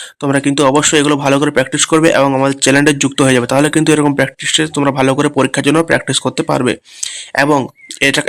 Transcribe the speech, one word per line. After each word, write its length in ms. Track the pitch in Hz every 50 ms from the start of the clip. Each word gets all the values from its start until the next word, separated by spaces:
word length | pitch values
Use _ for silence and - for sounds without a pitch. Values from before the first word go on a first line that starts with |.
| - - - -
তোমরা 180 | - 139 139 139 135
কিন্তু 160 | 143 139 147 147 131
অবশ্যই 280 | 135 147 143 - 165 151
এগুলো 160 | 139 147 151 139 143
ভালো 120 | 139 139 139
করে 120 | 151 151 147
প্র্যাকটিস 260 | 123 131 - - 143 - -
করবে 180 | 160 160 160 160 - 123
এবং 120 | 139 139 135 131
আমাদের 180 | 135 139 139 135 -
চ্যানেলে 280 | 135 135 139 143 151 147 139
যুক্ত 160 | 147 131 - - 143
হয়ে 120 | 131 131
যাবে, 100 | 123 120 120
তাহলে 180 | 131 139 151 151 151
কিন্তু 140 | 160 160 156 151
এরকম 180 | 151 147 147 139 139
প্র্যাকটিস 300 | 135 135 - - - - -
সেট 140 | - 156 156 156
তোমরা 140 | 143 143 143 131 139
ভালো 120 | 131 135 135 131
করে 100 | 147 147 147
পরীক্ষার 280 | 143 127 123 - 143 131
জন্য 120 | 143 147 160 165 165
প্র্যাকটিস 300 | 139 127 - - 131 - -
করতে 180 | 131 131 - 160 -
পারবে। 220 | 147 139 127 120 - - _ - - - - - - - - - - 131 143
এবং 140 | 147 151 139 120 - - _ - - - - 139 139
এটা 120 | 135 151 139